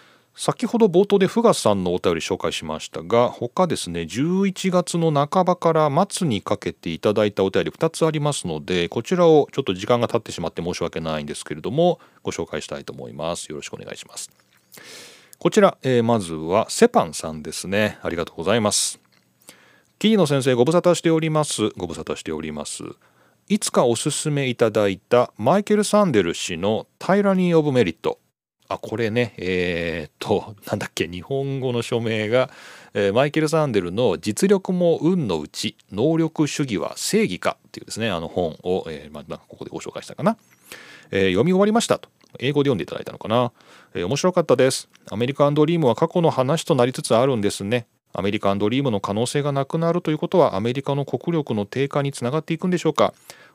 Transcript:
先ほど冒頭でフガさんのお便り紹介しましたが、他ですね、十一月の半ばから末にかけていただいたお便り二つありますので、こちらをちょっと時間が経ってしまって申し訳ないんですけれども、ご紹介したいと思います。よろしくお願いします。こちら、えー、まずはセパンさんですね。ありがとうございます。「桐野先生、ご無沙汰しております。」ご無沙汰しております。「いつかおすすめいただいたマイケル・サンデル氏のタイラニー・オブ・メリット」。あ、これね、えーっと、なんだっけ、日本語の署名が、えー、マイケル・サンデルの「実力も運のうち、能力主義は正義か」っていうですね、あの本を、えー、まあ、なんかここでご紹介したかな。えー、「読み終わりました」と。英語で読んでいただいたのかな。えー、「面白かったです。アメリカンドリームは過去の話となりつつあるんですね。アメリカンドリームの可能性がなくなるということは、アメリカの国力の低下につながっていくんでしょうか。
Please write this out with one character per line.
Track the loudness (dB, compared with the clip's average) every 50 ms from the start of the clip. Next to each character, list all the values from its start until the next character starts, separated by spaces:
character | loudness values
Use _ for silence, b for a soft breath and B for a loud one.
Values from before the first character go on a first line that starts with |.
| B B B B B B B -4
先 | -2 -2 -2 -2 -2
ほ | -2 2 2
ど | 4 4
冒 | 4 4 4
頭 | 4 2 2
で | 2 2
フ | 2 2
ガ | 4 4 4
さ | 4 2 2 2
ん | 2 0
の | -2 -2
お | 0
便 | 0 0 0
り | 0
紹 | 0 -2 -4
介 | -2 -2 -4
し | -4 -6 -6
ま | -8 -8 -8
し | -10 -12
た | -12 -12 -4
が、 | 0 2 2 2 2
他 | 0 -4 -10 -6 -2 0 0 0
で | 0 -4
す | -4 -6
ね、 | -6 -6 -6
十 | -6 -4 -2 -2 0 0 2 0 0
一 | -2 -2 -2 0
月 | 0 0 0 0 -2 0
の | 0 2
半 | 2 2 0 2 2 2 2
ば | 2 2
か | 2 2 2
ら | 4 4 2 2 2 2 0 0
末 | -2 -2 -2 -2
に | -2 -2
か | -2 -2 -4 -2
け | -2 -6 -8
て | -6 -6 -6
い | -4 0
た | 0 2 2
だ | 2 2
い | 2
た | 2 0 0
お | 2
便 | 2 0 0
り | -2
二 | -2 -2 -2 -2
つ | 0 0 0
あ | 0
り | 0 0
ま | -2 -2 -4
す | -4 -6
の | -6 -6 -6
で、 | -4 -2 -2 0 -2 -2
こ | -2 -6
ち | -4 -2 2
ら | 4 6 8
を | 8 6 6 4 -2
ち | -4
ょ |
っ | -4
と | -4 -4
時 | -4 0 0
間 | 2 2
が | 2 0
経 | 0 -2
っ |
て | -4 -6 -8
し | -8
ま | -6 -6
っ |
て | -6 -6
申 | -6 -6 -6
し | -6
訳 | -6 -6 -6 -6
な | -6 -4 -4 -6
い | -6
ん |
で | -8 -10
す | -12 -12
け | -10 -10
れ | -8
ど | -8 -4
も、 | 0 2 2 2 0 b b b b b
ご | -8 -8
紹 | -6 -6 -6 -6
介 | -8 -8
し | -8 -8
た | -10 -12
い | -12
と | -12
思 | -14 -14 -14 -14
い | -10
ま | -8 -6 -6 -6 -6
す。 | -8 -10
よ | -12
ろ | -12
し | -12 -12
く | -14
お | -14
願 | -14 -14 -14
い |
し | -16 -16 -16
ま | -16 -16
す。 | -16 -16 _ _ _ _ _ _ _ _ B B B B B B B B B B B B B B
こ | -2 0
ち | 4 6
ら、 | 6 4 4 2 0
え | 0 2 2
ー、 | 4
ま | 4 2 2
ず | 0 -2 -6
は | -6 -4 0 0 0 0 0
セ | 2 4 4 4
パ | 4 2 -2
ン | -2 -4
さ | -8 -10 -8
ん | -10 -10
で | -10 -10 -10
す | -10 -6 -2
ね。 | 0 0 0 0 -2 -4 -6
あ | -6
り | -4 -4
が | -6
と | -6 -8
う |
ご | -4 0
ざ | 0 2 2
い |
ま | 2 2 0
す。 | 0 -2 -4 -6 -10 _ _ _ _ _ _ _ _ b b b b b b b b b b b _
「桐 | 2 4 4 4
野 | 4 4
先 | 2 2 2
生、 | 2 4
ご | 4 4
無 | 4 4
沙 | 4
汰 | 4 4 2
し | 4
て | 2 2
お | 2 2
り | 2 0
ま | 0 0 0
す。」 | 0 -2 -2 -2 -2 -2 -4
ご | -8 -8
無 | -8
沙 | -8
汰 | -8 -8 -8 -8
し | -8
て | -8 -8
お | -6
り | -6 -8
ま | -8 -8 -10
す。 | -10 -10 -12 -12 -14 -14 b b b b b b b b b _ -4
「い | -4 -2
つ | -2 0
か | 2 2 4
お | 4 2
す | 0 -2 -4
す | -4 -4 -4 -2
め | -2 -2 -2 -2
い | 0 2
た | 2 2
だ | 4 2 2 2
い | 0 -2
た | 0 _ 4 4 4 2 -2 -2
マ | 2 2 2 2
イ | 2
ケ | 2 2 2
ル・ | 2
サ | 2 2 4 4
ン | 4
デ | 4 4
ル | 2 2 0
氏 | -4 -6 -6 -6 -2
の | -2 -2 -2 -2 -4 -8 _ _
タ | -2 0 2
イ | 2 4
ラ | 2 2
ニ | 2 2 4 4
ー・ | 4
オ |
ブ・ | 4 4
メ | 4 4 2
リ | 2 0
ッ |
ト」。 | -2 -4 -4 -4 -6 _ _ _ _ _ _ _ _ _ -8
あ、 | -8 -8
こ | -6 -8 -6
れ | -4 -4 -2
ね、 | 0 0 -2 -2 -4 -6
え | -4 -2 -2 0 0 -2 -2 -2 -4 -4 -4 -6 -8 -10
ー |
っ | _ _
と、 | -2 0 0 0 -2 -4 -12 -16 -8
な | -6 -6
ん | -6
だ | -6 -6
っ | -6
け、 | -6 -6 -6
日 | -6 -10
本 | -8 -6 -6 -4 -4 -4 -4 -4
語 | -4 -4
の | -4 -4 -4
署 | -2 -4 -2
名 | -2 -2 -2 -2 -2 0
が、 | 2 2 2 0 B B B B B B B B -2
え | 0 2 2
ー、 | 2
マ | 0 -2 -2
イ |
ケ | -2 -2
ル・ | 0 0
サ | 0 0 0
ン | 0
デ | 0 -2
ル | -2 -2
の | -2 -2 0 0 -2 -2
「実 | -4 -6 -2 0 2 2
力 | 2 0 0 -2 -2
も | 0 2 2 0 2 0
運 | 0 0 0 0 -2
の | -2 -4
う | -4 -6
ち、 | -8 -8 -8 -8 -8 _ _ _
能 | -4 -2 0 0 2 0
力 | 0 -2 0 -2 -2 -2
主 | -2 -4 -4
義 | -2 -2 -2
は | -4 -4 -6 -8
正 | -4 -2 0 0 0
義 | 0 -2 -4
か」 | -4 -4 -4 -4 _ _
っ |
て | -18 -18
い | -16
う |
で | -12
す | -8 -6
ね、 | -4 -2
あ | -2 -4
の | -4 -4
本 | -4 -2 -2 -2 -4 -6 -4
を、 | -2 -2 -2 -4 -6
え | -10 -12 -12 -14
ー、 | -16
ま | -16
あ、 | -14 -14
な | -14
ん | -14
か | _ -18
こ | -18 -16
こ | -14
で | -12
ご | -12 -12
紹 | -12 -12
介 | -12 -12
し | -14 -14
た | -10
か | -2 -2
な。 | -2 -2 -2 _ B B B B B B B B B B B B B
え | 0 2 2 4
ー、 | 4 4
「読 | 4
み | 4
終 | 4 4
わ | 4 4
り | 2
ま | 2
し | 2
た」 | 0 0 -2
と。 | -2 -8 _ _ _ _ -12 -6
英 | -4 0 0
語 | 2 2
で | 2
読 | 0
ん | 0
で | -2
い | -6
た | -8
だ | -10
い | -10
た | -12
の | -12 -10
か | -4 0
な。 | 0 0 0 0 B B B B B B B B -8
え | -6
ー、 | -4 -2
「面 | -2 0
白 | 0 2 2
か | 2
っ | 2
た | 4 4
で | 6 6 4
す。 | 2 0 -6 -12 _ _ _ -10
ア | -4
メ | -2 -2 -2
リ | 2
カ | 2 2 4
ン | 4
ド | 4 4
リ | 4 4
ー | 4
ム | 4
は | 4 4
過 | 4 2 0
去 | 2 2
の | 2 4
話 | 2 2 2 0 0 0 0
と | 2 2
な | 4 4 2
り |
つ | 0 -2 -2
つ | 2 2
あ | 4 4
る | 2 2 0
ん |
で | 0 -2
す | -2 -2 -2
ね。 | -2 -2 -2 -2 -6 _ _ _ _ -8
ア | -4 -2
メ | -2
リ | -2 0
カ | 0 0
ン | 0 2
ド | 0 0
リ | 0 0
ー | 0
ム | 0
の | -2 -2
可 | -2 -2 -2
能 | -2 -2 0
性 | -2 -2 -2
が | -2
な | -2 -2 -2
く | -2 -2 -2
な | 0 0 0
る | 0
と | 0 -2
い | -2
う | -2
こ | -2 0
と | 4 4
は、 | 4 4 4
ア | 0
メ | -2 -2 -2
リ | -2
カ | -4 -2 -2
の | -2 -2
国 | -4 -4 -4 -4 -2 -2 -2
力 | -2 -2 -2
の | -2 -2 -2
低 | -2 -2 -2 0
下 | 0 -2
に | -2 -2
つ | -4 -4 -4
な | -4
が | -2 -4
っ |
て | -4 -4 -4
い | -4
く | -2 -2
ん |
で | -2 0
し | 0 0
ょ |
う | 2
か。 | 2 2 2 B B B B B B B B B